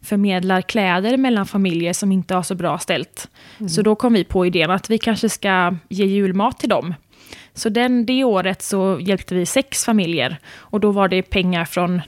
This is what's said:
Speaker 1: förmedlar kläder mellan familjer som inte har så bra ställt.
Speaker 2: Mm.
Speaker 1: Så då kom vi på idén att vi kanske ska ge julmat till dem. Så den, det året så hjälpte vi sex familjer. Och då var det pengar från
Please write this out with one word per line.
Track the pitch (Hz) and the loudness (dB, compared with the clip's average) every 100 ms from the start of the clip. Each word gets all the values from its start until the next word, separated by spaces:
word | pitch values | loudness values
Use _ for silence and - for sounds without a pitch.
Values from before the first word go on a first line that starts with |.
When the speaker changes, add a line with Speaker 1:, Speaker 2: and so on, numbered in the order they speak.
Speaker 1:
förmedlar | - 208 202 185 185 185 | -4 0 0 0 0 0
kläder | - 226 190 175 208 269 | 0 -2 0 0 0 0
mellan | 262 220 190 | 2 0 0
familjer | 202 190 165 170 | 0 0 0 -2
som | 180 202 | -2 0
inte | 190 - | 0 0
har | 185 | -2
så | 170 | -2
bra | 180 175 151 | -4 -2 -4
ställt. | - 165 156 - - _ - - | -2 -4 -4 -12 -18 _ -20 -12
Speaker 2:
Mm. | 202 | -4
Speaker 1:
Så | 160 | 0
då | 214 | 2
kom | 214 247 | 2 4
vi | 226 | 2
på | 165 190 180 | 2 0 2
idén | 175 160 | 2 2
att | 185 - | 0 0
vi | 220 | -2
kanske | - 214 226 | 0 0 -2
ska | - 202 185 175 180 - | -2 0 2 2 -2 -8
ge | 190 | -2
julmat | 196 202 196 185 226 - | 0 2 0 0 0 -2
till | 262 | 0
dem. | 175 151 160 _ _ - - - | 0 -2 -8 _ _ -20 -20 -20
Så | - 233 | -6 -2
den, | 214 254 247 226 | 0 2 2 2
det | 262 | 2
året | 262 196 185 185 | 2 2 0 -4
så | - 196 190 170 | -4 0 0 0
hjälpte | 175 190 - | 0 -2 -2
vi | 180 175 | -2 0
sex | 262 - - | 0 -2 -4
familjer. | - 214 165 165 123 156 - - | 0 2 2 0 -2 -4 -14 -20
Och | - 208 | -8 0
då | 208 | 0
var | 202 190 | 2 2
det | 185 | 0
pengar | 180 202 180 175 | 0 0 0 0
från | 170 - 175 180 | -2 -2 0 -2